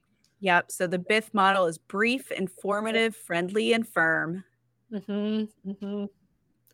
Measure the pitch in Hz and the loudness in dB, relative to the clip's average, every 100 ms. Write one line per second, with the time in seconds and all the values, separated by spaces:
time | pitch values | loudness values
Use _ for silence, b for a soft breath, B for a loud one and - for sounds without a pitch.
0 | _ _ _ - 190 175 - - 180 180 | _ _ _ -6 2 2 2 -4 -2 -2
1 | 180 214 214 208 190 196 170 160 _ 196 | 2 0 0 2 4 4 0 -2 _ 0
2 | 226 254 - - 185 - 190 208 220 226 | 0 0 -4 -6 -6 -6 -4 -2 -2 0
3 | 226 214 - 170 180 208 226 226 226 180 | 0 -2 -4 -2 0 0 2 2 0 2
4 | 165 160 156 185 - _ _ _ - 208 | 2 2 0 -6 -10 _ _ _ -10 -10
5 | 196 202 208 214 214 _ 190 196 202 208 | -4 -2 0 -2 -2 _ -12 -10 -8 -6
6 | 202 _ _ _ _ _ _ | -8 _ _ _ _ _ _